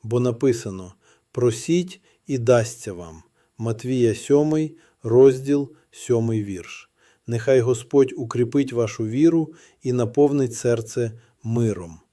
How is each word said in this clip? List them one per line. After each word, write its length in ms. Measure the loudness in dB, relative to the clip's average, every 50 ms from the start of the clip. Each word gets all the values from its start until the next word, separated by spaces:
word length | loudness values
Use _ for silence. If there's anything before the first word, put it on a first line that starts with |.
| -6
Бо 160 | -2 -2 0
написано: 720 | 0 0 -2 0 0 0 0 0 -4 -10 -10 -12 -14 -16 -20 _ _ _ _ _ _ _
"Просіть, 720 | _ 0 0 0 0 -2 -2 0 0 0 0 -4 -12 _ _ _ _ _ _
і 100 | -6 -6
дасться 560 | -2 4 4 4 4 4 0 -8 -12 -12 -12 -12
вам". 300 | -12 -14 -16 -18 -20 -20 _ _ _ _ _ _
Матвія 580 | _ -6 -6 -6 -6 -4 -4 0 2 2 2 2
сьомий, 640 | -2 0 2 2 4 4 2 0 -2 -2 -4 -8 _ _ _ _ _ -4
розділ 680 | 2 6 8 8 8 6 4 -2 -2 0 0 -2 -4 -12 _ _ _
сьомий 520 | _ -18 -4 0 0 0 0 0 -2 -2 -4
вірш. 460 | -6 -10 -12 -12 -14 -18 -18 -20 _ _ _ _ _ _ _ _
Нехай 320 | -6 -6 -4 0 4 4 4
Господь 540 | 4 2 0 -2 -4 0 2 2 4 2 0
укріпить 560 | -10 -10 -6 -2 -2 -2 0 0 -2 -2 -2 -2
вашу 320 | -2 -2 -2 -4 -6 -6
віру 480 | -4 0 2 2 4 4 2 -2 -4 -10 -20 -20 _ _ _ _
і 100 | -4 -2
наповнить 600 | 0 -2 0 2 2 2 4 4 0 -2 -2 -4
серце 580 | -2 0 0 0 0 -2 -8 -4 -4 -4 -4 -6 -12 _ _ _ _ _
миром. 560 | -4 -2 0 0 0 0 -4 -8 -14 -16 -20 _ _